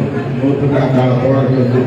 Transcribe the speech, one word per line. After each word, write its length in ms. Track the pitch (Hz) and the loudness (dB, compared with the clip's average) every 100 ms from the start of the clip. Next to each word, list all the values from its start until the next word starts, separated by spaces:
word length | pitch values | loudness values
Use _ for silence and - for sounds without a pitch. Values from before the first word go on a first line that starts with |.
| - - 123 120 | -2 -4 -6 -4
நூற்றுக்கணக்கான 760 | 139 143 143 139 131 127 127 123 | -2 0 0 0 0 2 2 0
தோழர்கள் 400 | 135 135 127 131 | 0 0 2 0
வந்து 160 | 120 123 | 2 0